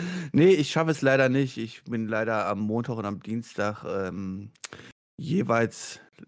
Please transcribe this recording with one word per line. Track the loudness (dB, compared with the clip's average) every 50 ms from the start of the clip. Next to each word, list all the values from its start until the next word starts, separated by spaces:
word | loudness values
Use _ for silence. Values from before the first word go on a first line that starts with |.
| -4 -6 -8 -8 -8 0
Nee, | 4 6 8 8
ich | 8 6 4 2
schaffe | 0 0 0 2
es | 0 2
leider | 4 4 6 6 6 4
nicht. | 4 2 0 0 -2 -6
Ich | -8 -8 -10 -14 -10
bin | -6 -4 -4 -2 -2
leider | 0 0 0 0 0 0 0
am | 0 0 0
Montag | 0 0 0 -2 -2 -2 -4
und | -4 -4
am | -4 -6 -6
Dienstag, | -6 -6 -6 -6 -6 -6 -4 -4 -2 -2 -4 -6 -8
ähm, | -6 -4 -4 -4 -4 -6 -6 -6 -6 -8 -8 -10 -14 -14 _ -14 -14 -14 -18 -20 -20 -20 _ _ _ _ -10
jeweils | -6 -2 -2 0 2 2 2 2 2 0 -2 -6 -10 -10 -12 -14 -18 _ _ -20 -16